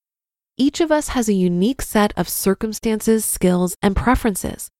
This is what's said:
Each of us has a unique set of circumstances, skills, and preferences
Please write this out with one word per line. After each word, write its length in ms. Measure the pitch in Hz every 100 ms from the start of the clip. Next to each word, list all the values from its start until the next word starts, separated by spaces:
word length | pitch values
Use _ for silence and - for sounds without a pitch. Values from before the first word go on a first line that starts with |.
| _ _ _ _ _ -
Each 240 | 269 -
of 100 | 330
us 200 | 302 -
has 180 | 262 220
a 40 |
unique 480 | 202 180 175 196 269
set 320 | - 220 208 -
of 120 | -
circumstances, 960 | - - 196 220 214 233 220 - 220
skills, 520 | 208 - 185 180 180 -
and 140 | 202
preferences 720 | 196 - 262 240 185 - - - _